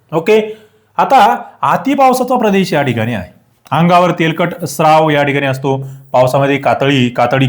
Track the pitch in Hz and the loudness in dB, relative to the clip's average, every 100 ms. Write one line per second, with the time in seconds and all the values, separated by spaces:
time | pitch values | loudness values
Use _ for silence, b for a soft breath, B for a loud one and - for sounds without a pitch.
0 | _ 160 214 220 214 B B B B - | _ -4 0 0 0 B B B B -2
1 | 185 262 214 262 - - 135 170 262 285 | 2 4 4 0 -8 -6 -2 -2 -2 2
2 | 262 254 254 254 220 196 180 156 135 113 | 2 2 0 0 0 0 0 -2 -2 -2
3 | 110 110 82 - _ _ - 147 175 175 | -4 -6 -10 -18 _ _ -4 0 2 4
4 | 180 170 160 156 170 - 175 - 156 156 | 2 0 -2 -2 -4 -6 -8 -2 2 2
5 | 156 147 143 143 139 131 139 135 B B | 2 0 0 -2 -2 -4 -4 -4 B B
6 | - 127 127 143 139 139 139 117 139 139 | -4 0 2 2 0 0 0 0 0 2
7 | 123 120 123 135 | 0 0 0 0